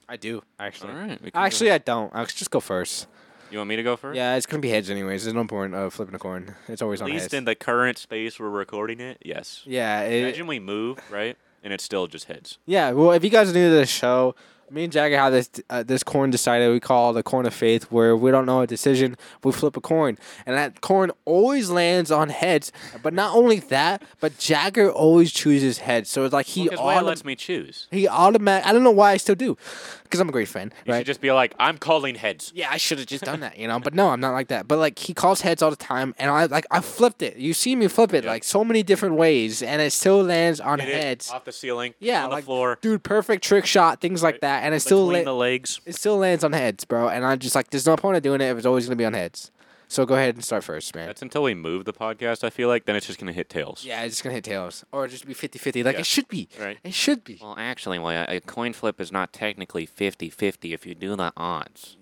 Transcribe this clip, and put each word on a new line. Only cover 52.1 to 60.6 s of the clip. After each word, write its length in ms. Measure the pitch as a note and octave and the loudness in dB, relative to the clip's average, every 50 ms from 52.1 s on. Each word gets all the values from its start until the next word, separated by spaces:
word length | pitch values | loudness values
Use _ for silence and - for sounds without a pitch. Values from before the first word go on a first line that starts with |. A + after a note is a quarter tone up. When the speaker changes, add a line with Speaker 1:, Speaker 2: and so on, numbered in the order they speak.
| A2 G#2 A#2+ A#2 A#2 - - | -6 -6 -4 -4 -4 -4 -4
Speaker 2:
I 60 | A#2 | -6
feel 180 | - - A#2+ A#2+ | -4 -2 0 0
like. 180 | B2 A#2 - | 0 0 0
Then 100 | - G#2 G#2 | -2 -4 -4
it's 80 | - | -4
just 140 | - F2 - | -8 -12 -12
gonna 120 | G2 F2+ E2 | -12 -10 -8
hit 160 | F2+ D#2+ - | -8 -10 -8
tails. 360 | - E2+ D2 - - - - | -6 -8 -8 -8 -10 -14 -14
Speaker 1:
Yeah, 160 | B2+ A#2 A2+ | -12 -10 -8
it's 140 | A#2 A#2 A2 | -8 -8 -8
just 80 | - - | -8 -8
gonna 100 | C3+ B2+ | -8 -10
hit 100 | B2+ G2 | -10 -8
tails. 400 | A2+ G2+ F#2+ F2+ F2 E2 - - _ | -8 -8 -8 -8 -10 -12 -16 -18 _
Or 160 | - C#3 C3+ B2 | -10 -8 -8 -8
just 180 | B2+ B2 - C3+ | -10 -14 -18 -18
be 60 | C3 | -14
fifty 240 | - - - - - | -12 -12 -14 -14 -10
fifty, 240 | - C#3 - B2+ A#2+ | -8 -6 -4 -2 0
like 100 | B2+ C#3 | 0 -2
Speaker 2:
Yeah. 60 | G2 | -2
Speaker 1:
it 40 | E3 - | -2 -2
should 200 | - C#4+ C4 - | -2 -2 -2 -4
be. 220 | G#3+ D#3+ F2+ - - - | -8 -10 -10 -12 -12 -12
Speaker 2:
Right. 180 | G#2+ G2 G#2+ - - | -10 -10 -10 -12 -14
Speaker 1:
It 100 | F3+ F#3+ | -10 -6
should 280 | - - C#4+ D4 A#3 - | -2 0 0 0 -2 -4
be. 140 | - G#2 F2+ | -10 -20 -18
Speaker 2:
Well, 140 | G#2+ G#2 G#2 - | -18 -16 -12 -10
actually, 420 | A2+ B2 B2 - - G2+ F#2 F2 | -8 -8 -10 -8 -8 -6 -6 -4
well, 260 | E2 E2+ E2 E2 E2 - | -4 -4 -2 -4 -4 -4
a 120 | F2+ F2+ | -6 -8
coin 320 | - - - A#2+ A#2 A#2+ A2+ | -10 -10 -10 -8 -8 -8 -8
flip 260 | - - A2 G2 - | -6 -6 -6 -6 -6
is 120 | F#2 D#2+ | -8 -8
not 200 | F#2+ F#2+ F#2 - | -6 -6 -6 -6
technically 540 | - - A2 G#2+ G2+ G#2 F#2 - - F2 E2 | -8 -6 -6 -6 -6 -8 -12 -10 -8 -10 -10
fifty 460 | - _ - G2+ G2 - - E2+ D#2+ | -10 _ -4 -4 -4 -4 -6 -10 -14
fifty 420 | - - G#2 G2 - - | -6 -4 -4 -4 -4 -6